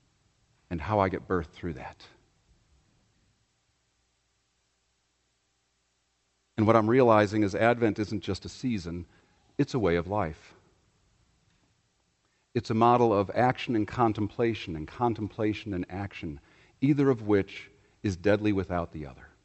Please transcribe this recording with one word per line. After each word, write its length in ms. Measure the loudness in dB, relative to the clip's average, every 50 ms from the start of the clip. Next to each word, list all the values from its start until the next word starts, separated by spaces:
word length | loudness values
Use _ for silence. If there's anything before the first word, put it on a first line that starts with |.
| _ _ _ _ _ _ _ _ _ _ _ _ _ -10
and 120 | -10 -8 -4
how 180 | -2 0 2
I 80 | 2 2
get 180 | 0 -4 -4
birth 220 | -4 -4 -4 -4 -6
through 240 | -10 -12 -10 -10 -10
that." 340 | -10 -12 -16 -18 -20 -20 -20 _ _ _ _ _ _ _ _ _ _ _ _ _ _ _ _ _ _ _ _ _ _ _ _ _ _ _ _ _ _ _ _ _ _ _ _ _ _ _ _ _ _ _ _ _ _ _ _ _ _ _ _ _ _ _ _ _ _ _ _ _ _ _ _ _ _ _ _ _ _ _ _ _ _ _ _ _ _ _ _ _ _ _ _ _ _ _ _ _
And 80 | 0 4
what 120 | 6 6
I'm 120 | 6 6 4
realizing 540 | 4 6 6 6 6 6 6 4 2 0 0
is 140 | 0 0
Advent 420 | 2 2 2 2 4 2 0 0 0
isn't 220 | -4 -6 -6 -6
just 240 | -6 -6 -6 -6 -8
a 40 | -12
season, 560 | -12 -8 -6 -6 -4 -6 -6 -8 -10 -10 -12 -14 _ _ _ _ _ _ _ _ _ -4
it's 160 | -4 -2 -2
a 60 | 0
way 160 | 0 2 2
of 100 | 0 0
life. 480 | -2 -4 -4 -4 -4 -6 -10 -18 -20 -20 _ _ _ _ _ _ _ _ _ _ _ _ _ _ _ _ _ _ _ _ _ _ _ _ _ _ _ _ _ _ _ _ _ _ _ _ _ _ _ -6
It's 160 | -6 -4 -2
a 40 | 0
model 380 | 4 4 6 6 6 4 4 4
of 180 | 2 0 0
action 440 | 0 0 0 0 0 -2 -4 -4 -2
and 140 | -2 -2 -2
contemplation, 880 | 0 0 0 0 0 0 -4 -6 -4 -2 -2 -2 -2 -4 -6 -10 -10
and 100 | -10 -10
contemplation 880 | -10 -6 -2 -2 -2 -2 -2 -6 -8 -6 -4 -2 -2 -4 -4 -6 -8 -6
and 160 | -6 -6 -8
action, 480 | -8 -10 -10 -10 -12 -12 -12 -12 -12 -12 -16 _ _ _ _ _ _ _
either 300 | 0 0 2 4 4 2
of 160 | 2 2 2
which 420 | 2 2 2 2 0 -6 -18 -18 -20 _ _ _ _ _ _ -4
is 120 | -4 -4
deadly 360 | -2 0 2 2 2 2 0 0
without 400 | 0 -2 -2 -4 -4 -4 -6 -8
the 140 | -12 -14
other. 200 | -14 -14 -18 -20 -20 _ _ _